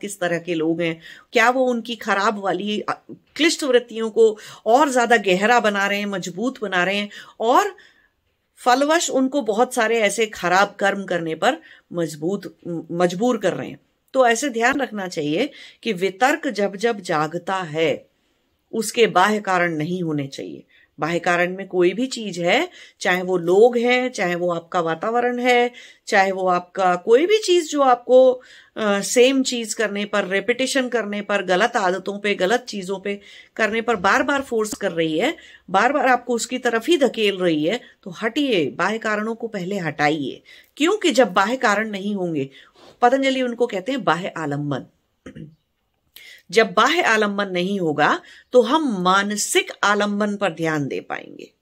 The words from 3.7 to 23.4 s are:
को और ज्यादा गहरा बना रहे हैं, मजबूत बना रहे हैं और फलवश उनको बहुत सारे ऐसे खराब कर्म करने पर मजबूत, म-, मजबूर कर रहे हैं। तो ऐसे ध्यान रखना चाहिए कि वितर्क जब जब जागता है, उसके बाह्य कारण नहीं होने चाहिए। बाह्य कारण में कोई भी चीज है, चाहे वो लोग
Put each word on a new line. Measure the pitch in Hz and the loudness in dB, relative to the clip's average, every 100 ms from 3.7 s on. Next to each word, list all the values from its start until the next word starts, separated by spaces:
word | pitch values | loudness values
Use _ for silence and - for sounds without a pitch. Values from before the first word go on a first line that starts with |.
| 247 240 220 220 | 2 0 -6 -2
को | 220 226 214 - - 220 | 4 4 2 -12 -6 2
और | 254 311 | 4 4
ज्यादा | 247 233 233 | 2 4 4
गहरा | 196 180 214 240 | 4 2 4 2
बना | 214 202 202 | 2 0 0
रहे | 202 | -2
हैं, | 208 | -4
मजबूत | 190 180 170 247 254 | -6 -8 -6 -6 -6
बना | 202 185 | -4 -2
रहे | 180 202 | 0 -2
हैं | 202 - - - | -6 -10 -16 -4
और | 226 311 403 - - _ _ _ _ _ _ _ | 2 2 2 -4 -20 _ _ _ _ _ _ _
फलवश | 247 254 285 339 330 | 2 2 4 2 2
उनको | 262 262 285 | 0 0 -2
बहुत | 220 208 247 | 0 0 0
सारे | 247 220 233 | 0 0 2
ऐसे | 202 208 220 | 0 0 -4
खराब | - 180 180 202 - | -2 0 2 2 0
कर्म | 196 196 | -2 -2
करने | 185 175 165 | -4 -4 -4
पर | 160 226 320 - - - | -2 0 -2 -6 -20 -10
मजबूत, | 170 160 151 160 202 175 - - | -6 -6 -4 -4 -4 -8 -14 -10
म-, | 165 165 | -10 -6
मजबूर | 170 175 180 247 226 | 0 0 2 0 0
कर | 180 | -2
रहे | 143 113 | -2 -8
हैं। | - _ _ _ | -14 _ _ _
तो | 269 240 | 2 4
ऐसे | 226 294 | 2 -2
ध्यान | 226 233 277 | 0 0 0
रखना | 247 214 185 | -4 -6 -8
चाहिए | 175 147 160 285 - - _ | -4 -2 -2 -2 -8 -20 _
कि | 233 | -6
वितर्क | 180 190 190 254 311 294 | -4 -4 0 0 0 -4
जब | 202 202 190 | -4 -4 -2
जब | 233 208 | -4 -4
जागता | 180 156 156 170 170 190 | -2 -2 -2 -6 -6 -6
है, | 165 156 156 - - _ _ _ _ _ _ | -4 0 0 -2 -8 _ _ _ _ _ _
उसके | 226 214 240 208 | -6 -2 2 2
बाह्य | 165 202 214 | 4 4 2
कारण | 202 180 175 156 | 0 0 0 -2
नहीं | 156 185 | -4 -4
होने | 165 147 139 | -4 -4 -6
चाहिए। | - 90 69 - _ _ - | -10 -12 -14 -20 _ _ -8
बाह्य | 160 170 | -4 -2
कारण | 175 175 175 185 | 0 0 0 -4
में | 190 | -4
कोई | 180 175 | 0 2
भी | 190 262 | 0 -4
चीज | 240 208 175 | -6 -8 -4
है, | 175 240 359 - - - | 0 0 -2 -10 -20 -6
चाहे | 196 180 | -2 0
वो | 185 | 0
लोग | 185 | 0